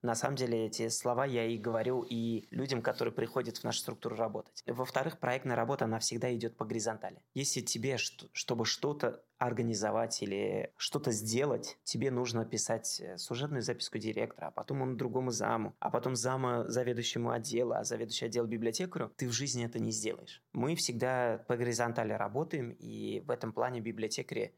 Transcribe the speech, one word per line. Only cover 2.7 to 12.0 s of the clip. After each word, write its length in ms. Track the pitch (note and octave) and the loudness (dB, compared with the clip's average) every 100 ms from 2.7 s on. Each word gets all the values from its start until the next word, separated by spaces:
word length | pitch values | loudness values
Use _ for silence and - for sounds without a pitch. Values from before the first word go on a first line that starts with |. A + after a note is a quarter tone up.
| B2+ | 0
которые 320 | A#2 A#2+ A#2 | 0 2 0
приходят 440 | - A#2 C3 A#2 A2 | 0 0 0 -2 -2
в 60 | A#2 | -2
нашу 140 | A2+ | -2
структуру 360 | - A2 A#2 A2 | -2 -4 -4 0
работать. 480 | A2+ G#2 - - - | -2 -2 -8 -8 -4
Во-вторых, 540 | B2 B2+ - D3+ D#3 | -2 0 0 0 -2
проектная 380 | B2+ B2+ C3 A#2 | 0 0 2 2
работа, 260 | A#2 C#3 | 2 2
она 160 | A2+ A2+ | 2 2
всегда 340 | - A#2 B2+ | 0 0 0
идет 220 | A#2 A2+ - | 0 -2 -4
по 80 | |
горизонтали. 580 | A2 A2+ A2 A2 G2 F#2 _ | -4 -2 -2 -2 -6 -12 _
Если 260 | - C3+ C#3 | -2 0 0
тебе, 380 | A2 A#2 B2 B2 | 0 0 0 0
что-, 320 | - - - | -2 -6 -10
чтобы 320 | - - A#2 A2+ | -6 0 2 2
что-то 600 | - C#3+ D3 A#2+ - - - | 2 0 2 0 0 -8 -2
организовать 840 | B2 A2+ A#2 G#2+ G#2+ G#2+ A2+ - | 0 2 2 2 2 2 2 -2
или 480 | G2+ G2 G#2 G2+ - - | -2 0 0 0 -4 -4
что-то 340 | - C#3+ C#3 | -2 0 2
сделать, 640 | G#2+ G#2+ A2+ C#3+ A#2+ - - | 0 2 2 2 2 -2 -8
тебе 260 | - A#2+ | -4 0